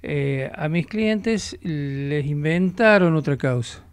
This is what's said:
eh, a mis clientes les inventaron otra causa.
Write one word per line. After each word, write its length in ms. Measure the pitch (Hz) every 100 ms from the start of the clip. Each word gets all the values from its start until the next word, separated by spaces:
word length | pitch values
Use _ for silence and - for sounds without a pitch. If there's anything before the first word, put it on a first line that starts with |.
eh, 480 | - 147 139 135 135
a 140 | - 156
mis 180 | 165 -
clientes 720 | 214 220 214 220 220 - -
les 640 | - 151 143 139 139 147 139
inventaron 880 | 147 147 170 185 185 226 208 180 160
otra 220 | 147 139
causa. 440 | 139 123 117 - -